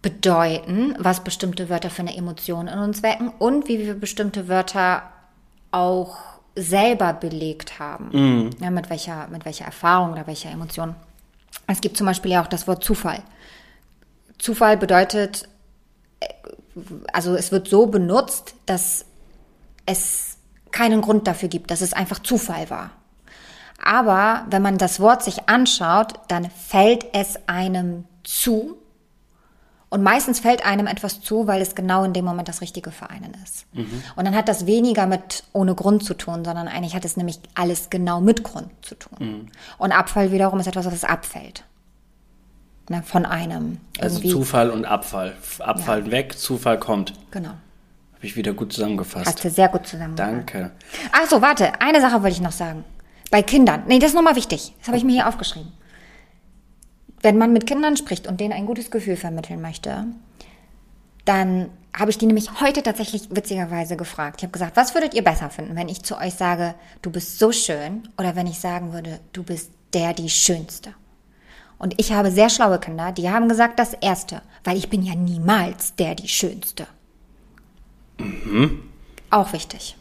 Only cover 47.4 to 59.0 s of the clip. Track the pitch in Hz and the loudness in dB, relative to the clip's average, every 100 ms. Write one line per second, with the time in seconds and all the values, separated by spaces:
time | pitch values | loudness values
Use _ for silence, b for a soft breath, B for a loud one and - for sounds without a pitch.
47.4 | 165 - - - _ _ _ _ 104 113 | -10 -14 -20 -20 _ _ _ _ -10 -4
48.4 | 104 101 107 - 107 101 90 - 92 160 | -4 -4 -6 -4 -2 -2 -4 -4 -4 -2
49.4 | 175 165 185 185 - 170 160 160 101 123 | -4 4 4 4 -6 -10 -8 -4 -4 -4
50.4 | - - - - B B B 269 320 277 | -6 -8 -8 -12 B B B 2 6 6
51.4 | 262 294 180 - 254 311 262 233 196 175 | 6 4 2 2 4 6 6 4 2 0
52.4 | 180 - 170 156 156 - b b b 208 | -4 -4 -8 -8 -14 -18 b b b 4
53.4 | 208 285 240 151 - 254 294 311 330 254 | 6 6 6 6 6 6 8 6 6 4
54.4 | - - - - - 240 254 254 - - | 0 -6 -6 -14 -2 0 4 4 2 -2
55.4 | 185 160 156 - b b b b b b | -8 -10 -14 -18 b b b b b b
56.4 | b - _ _ - _ - - 220 208 | b -20 _ _ -20 _ -20 2 4 6
57.4 | 226 233 233 285 302 285 - 180 - 185 | 6 4 4 0 2 0 -2 -6 -6 -4
58.4 | 208 190 208 240 233 226 | -4 -4 -4 -6 -4 -4